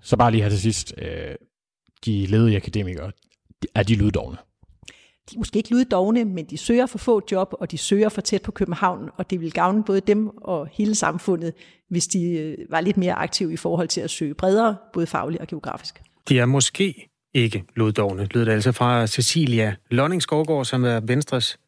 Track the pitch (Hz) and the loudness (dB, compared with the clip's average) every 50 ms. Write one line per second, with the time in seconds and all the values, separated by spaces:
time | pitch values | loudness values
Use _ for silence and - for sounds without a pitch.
0 | _ - - 104 117 120 113 113 104 104 101 98 90 113 107 - - - - - | _ 0 2 4 4 4 4 2 2 2 0 0 0 0 -2 -2 -6 -10 -12 -12
1 | - - - 80 - - - - _ _ _ _ _ _ _ _ _ _ _ _ | -12 -10 -10 -10 -10 -10 -12 -14 _ _ _ _ _ _ _ _ _ _ _ _
2 | - 117 107 101 101 95 104 110 117 117 104 98 - - 87 107 101 92 92 80 | -4 -2 -2 0 0 2 4 6 6 6 4 2 -2 -4 -4 -4 -4 -4 -6 -8
3 | 73 92 - _ _ _ _ _ _ _ - _ - - _ 110 101 98 113 104 | -10 -12 -12 _ _ _ _ _ _ _ -12 _ -10 -4 _ 0 4 4 4 4
4 | 101 104 92 - - 64 - - - _ _ _ _ _ _ _ _ - - _ | 4 2 2 0 -4 -4 -12 -14 -18 _ _ _ _ _ _ _ _ -20 -20 _
5 | _ _ _ _ _ - - - 220 - - 202 220 - 233 247 262 - 214 185 | _ _ _ _ _ -14 -8 -8 -8 -2 -2 -2 0 2 2 2 2 4 2 2
6 | 185 202 226 247 233 208 185 180 156 - 156 156 - - 233 240 254 254 - 208 | 2 4 2 2 2 0 -2 -6 -8 -8 -10 -10 0 2 4 4 4 2 -2 -4
7 | - - 233 208 - - 202 190 190 190 - - - 151 - 156 - - 202 202 | 0 2 2 2 2 0 0 0 0 -2 -4 -8 -8 -8 -6 -6 0 0 2 4
8 | 214 214 - - - - - 190 - - - - 202 180 175 - 208 180 180 - | 4 2 0 -2 -4 -2 -2 -2 -4 -6 -4 -4 -4 -4 -2 0 0 -2 0 -2
9 | 185 156 - - 185 _ 190 180 165 165 - - 170 180 196 214 214 - 196 196 | -10 -14 -8 -10 -6 _ -4 -4 -4 -4 -2 0 2 2 2 2 2 2 0 2
10 | 190 214 208 208 220 208 - - - - 185 160 143 147 - - 208 208 214 202 | 4 4 2 2 2 -4 -6 -12 -6 -4 -4 -4 -4 -8 -4 -2 0 0 0 2
11 | - 147 156 175 - - 185 165 165 165 156 - - - _ _ _ _ - 175 | 0 0 -2 -2 0 0 0 0 0 -6 -8 -8 -18 -20 _ _ _ _ -2 -2
12 | - - - 190 170 175 170 160 156 156 151 - - - 156 165 165 190 196 196 | -2 0 0 0 0 0 -2 -2 -4 -6 -8 -10 -10 -4 -2 0 0 2 2 2
13 | 180 180 - - - 165 - - 196 160 160 165 - 170 170 170 175 156 - 180 | 2 0 0 -2 -4 -4 -2 -2 -2 -2 -4 -4 -2 -2 0 0 0 -2 -2 -4
14 | - 156 - - 170 147 151 - - 190 190 214 226 226 208 190 - - - 175 | -4 -6 -6 -4 -4 -6 -4 0 2 2 4 4 4 2 0 -2 -12 -8 -4 -4
15 | 165 - - 156 - 139 165 170 - - - 151 - 135 - - - - - - | -4 -2 -2 -4 -4 -4 -6 -8 -8 -10 -10 -10 -8 -10 -10 -10 -12 -16 -16 -18
16 | - _ _ _ _ - 135 127 120 123 135 139 123 - _ - 196 190 143 - | -20 _ _ _ _ 0 2 4 4 4 4 2 2 0 _ 0 0 0 -2 -8
17 | - _ _ _ _ _ _ 131 120 113 104 101 92 _ _ 117 113 110 104 - | -18 _ _ _ _ _ _ 0 0 0 -2 -6 -10 _ _ 0 0 2 2 0
18 | 104 101 95 95 104 98 - 120 117 110 110 107 101 127 120 - 123 123 123 120 | 0 0 -2 -4 -4 -2 0 0 2 2 2 2 2 0 2 2 2 2 4 2
19 | 113 110 - - 123 - - 170 156 131 120 113 110 107 101 - _ _ 123 123 | 2 0 0 0 0 0 2 2 2 2 2 2 2 0 -2 -6 _ _ 0 0
20 | 135 156 185 180 - - 156 151 156 156 156 143 131 120 - 127 123 123 117 113 | 2 2 0 -2 -2 0 0 0 2 2 0 0 0 -2 0 0 2 2 0 0
21 | 110 110 123 143 147 - 135 127 117 - - _ _ | 0 0 0 0 0 -2 -2 -2 -2 -2 -6 _ _